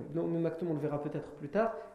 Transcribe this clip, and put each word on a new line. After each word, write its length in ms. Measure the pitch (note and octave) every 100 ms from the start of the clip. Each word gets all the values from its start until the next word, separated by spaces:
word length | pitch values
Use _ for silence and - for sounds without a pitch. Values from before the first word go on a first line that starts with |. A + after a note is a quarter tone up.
| C#3
Ibn 80 | D#3+
Ummi 200 | E3+ E3+
Maktoum, 300 | E3 D#3+ E3+
on 40 |
le 60 | D3+
verra 200 | C#3+ C#3+
peut-être 300 | D3 D3 -
plus 180 | - C#3+
tard, 240 | G3+ A3+ - -